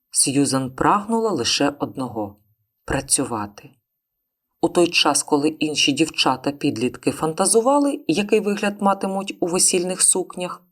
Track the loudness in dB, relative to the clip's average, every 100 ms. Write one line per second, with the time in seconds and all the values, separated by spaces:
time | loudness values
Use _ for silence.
0 | _ -2 0 2 2 0 -2 0 2 2
1 | 2 -2 0 0 0 0 0 -2 -6 -6
2 | -8 -6 -8 -10 _ _ _ _ -6 -4
3 | -2 -2 -2 -4 -8 -12 -20 _ _ _
4 | _ _ _ _ _ _ -2 2 2 2
5 | 2 2 2 2 2 0 -4 0 0 2
6 | 0 0 0 0 -2 -2 -2 -2 -4 -2
7 | -4 -2 -4 0 2 2 4 4 2 -2
8 | -2 0 2 2 2 -2 -2 0 0 0
9 | -2 -4 -6 -4 -2 2 2 2 0 0
10 | 0 0 -2 -6 -8 -10 _